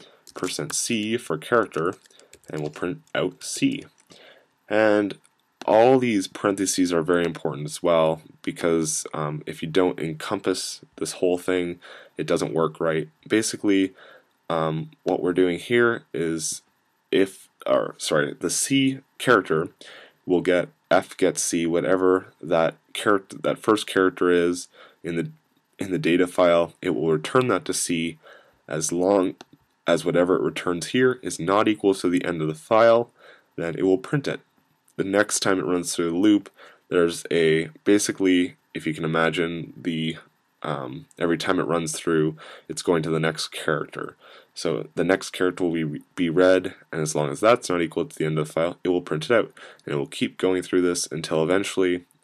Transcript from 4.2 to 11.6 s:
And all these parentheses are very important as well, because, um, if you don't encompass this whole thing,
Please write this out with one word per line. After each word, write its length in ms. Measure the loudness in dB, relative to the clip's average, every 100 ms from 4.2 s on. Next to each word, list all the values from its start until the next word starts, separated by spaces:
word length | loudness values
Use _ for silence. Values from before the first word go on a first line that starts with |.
| -20 -20 _ _ -2
And 500 | 2 4 4 0 -6 _ _ _ -8 2
all 320 | 6 6 6
these 280 | 4 0 -2
parentheses 640 | -4 -2 0 -2 0 0
are 120 | 0
very 200 | 2 0
important 440 | 0 -4 -6 -6 -10
as 160 | -4
well, 380 | 2 4 2 0 -8 _
because, 640 | -10 -4 0 0 0 -4 -8
um, 300 | -6 -6 -6 -10
if 160 | -10
you 80 | -2
don't 300 | 2 2 0
encompass 800 | -6 -8 -6 -4 -2 -4 -6 -12 -16 -10
this 180 | -8
whole 240 | -2 0 0
thing, 420 | 0 -2